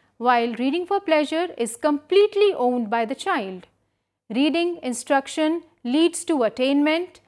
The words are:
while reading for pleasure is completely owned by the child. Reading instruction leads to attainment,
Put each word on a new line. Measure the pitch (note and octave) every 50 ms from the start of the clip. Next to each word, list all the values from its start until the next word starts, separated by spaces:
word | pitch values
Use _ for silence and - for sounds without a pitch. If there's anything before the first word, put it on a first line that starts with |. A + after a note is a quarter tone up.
| _ _ _
while | - A3+ B3 B3 A#3+ A#3 A#3+ A3+
reading | A#3 B3 C#4 C#4+ F4+ F4+
for | - G4+ G4
pleasure | G4 E4 D#4+ D4+ D4+ C#4 D#4 D#4+ F4+ E4+ -
is | - A#3 - -
completely | - - D4+ D4 C#4+ - - F4+ G4 G#4 G#4 G#4 G4+ G#4 G4+ F4+
owned | - A#3+ B3 B3 B3 A#3 G3+
by | A#3 A#3 A3+
the | A3+ C4+
child. | - - F#4+ F4+ C#4 G3 F#3+ F#3 F3+ - _ _ _ _ _ _ _ _ _ _ _ _ -
Reading | G#3 B3+ C#4+ D#4 C4+ E4+ E4+ F4 E4+ - -
instruction | B3+ A#3+ - - - C#4+ C#4 C#4 - - D#4+ D#4 D#4 E4 E4+ - _ _ _ -
leads | A#3+ B3+ D#4 E4 E4+ E4+ - -
to | - E4 C4+ A#3
attainment, | G#3 G#3+ - B3+ C4+ C#4+ C#4+ D4 D4+ D#4 E4+ F4+ F4+ _ - _